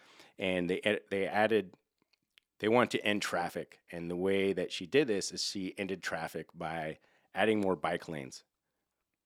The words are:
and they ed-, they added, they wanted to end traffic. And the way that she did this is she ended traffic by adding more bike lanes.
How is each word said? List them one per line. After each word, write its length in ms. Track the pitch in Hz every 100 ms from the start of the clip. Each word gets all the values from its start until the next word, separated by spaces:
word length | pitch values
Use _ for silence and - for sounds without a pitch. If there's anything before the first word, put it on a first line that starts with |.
| - - - -
and 280 | 95 92 87
they 100 | 92
ed-, 180 | 104 104 -
they 160 | 98 92
added, 480 | 101 107 110 92 - _ _ _ _ _ _ _ -
they 80 | 107
wanted 300 | 120 117 131
to 80 | 107
end 160 | 104
traffic. 580 | - 87 87 - - - -
And 180 | 85 85
the 60 | 87
way 380 | 95 98 98
that 180 | 90 87
she 160 | - 90
did 200 | 135 143
this 240 | 98 -
is 120 | 90
she 320 | - 104 92 -
ended 240 | 95 95
traffic 460 | - 82 80 82 78 85
by 400 | 82 80 78 76 _ _ _ 95
adding 260 | 107 107
more 140 | 98 87
bike 340 | 82 85 -
lanes. 340 | 78 65 - _ _ _ _ _ _ _ _